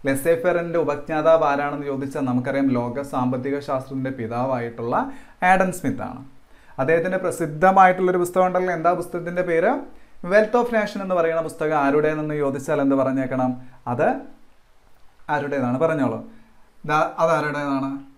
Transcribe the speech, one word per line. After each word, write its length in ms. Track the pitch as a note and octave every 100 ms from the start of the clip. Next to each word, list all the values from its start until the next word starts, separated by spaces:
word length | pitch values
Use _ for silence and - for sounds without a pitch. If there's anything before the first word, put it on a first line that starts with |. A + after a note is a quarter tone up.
| C#3
laissez 280 | C3+ E3 E3+
faire-ിന്റെ 360 | F3 E3+ E3+ E3+
ഉപജ്ഞാതാവ് 600 | C#3+ C#3+ D3+ D#3 D#3+ E3 D3
ആരാണെന്ന് 340 | C#3+ C#3+ C#3+ C#3+
ചോദിച്ചാൽ 320 | C#3 C#3 - C3
നമുക്കറിയാം 400 | B2 C3+ C#3 C3+ A#2+
ലോക 260 | A#2+ B2 C#3
സാമ്പത്തിക 440 | C3+ B2+ B2+ C3+ C#3+ C#3+
ശാസ്ത്രത്തിന്റെ 440 | C3+ B2+ C3+ B2+ C3
പിതാവായിട്ടുള്ള 800 | A2+ A#2+ C3 B2+ A#2 A2+ A#2 D#3+ C#4 - - - F#3
ആഡം 220 | F#3 F#3 -
സ്മിത്ത് 260 | C3+ - G2+
ആണ്. 140 | - - - - - - -
അദ്ദേഹത്തിന്റെ 380 | C3+ E3 F3+ F#3
പ്രസിദ്ധമായിട്ടുള്ളൊരു 960 | F3+ - D#3+ D3+ F#3 F#3+ F#3 F#3 F#3 F3+
പുസ്തകം 220 | F3+ F#3 F#3
ഉണ്ടല്ലോ, 220 | F3+ F#3 E3+
എന്താ 140 | E3 F3
പുസ്തകത്തിന്റെ 440 | F3 F3 E3 F3 F3
പേര്? 220 | E3 G3 C#4 - - - - F3
Wealth 220 | G3+ G#3+ B3
of 80 | A#3+ A3+
Nation 240 | G#3 G3+ F#3+
എന്ന് 100 | F#3
പറയുന്ന 220 | E3 E3 D#3
പുസ്തകം 300 | - D#3 D3+ C#3
ആരുടേതെന്ന് 500 | D3 D3+ D3+ D3+ D3+
ചോദിച്ചാൽ 360 | C#3 C#3 C3 D3
എന്ത് 120 | C#3 C#3
പറഞ്ഞേക്കണം? 480 | C3 C3 B2+ C3 B2+ B2 - - A#2+
അത് 140 | B2 F#3 C4+ - - - - _ - _ - - _ -
ആരുടേതാണ്? 440 | D3 C#3+ C#3 B2 B2+ D#3+
പറഞ്ഞോളൂ. 340 | D3+ B2+ A2+ - - - - - - D3+
ദാ, 100 | D3+ - -
അതാരുടേതാണ്? 680 | E3 D#3+ D3+ C#3+ C#3+ C3+ C3+ C#3 C#3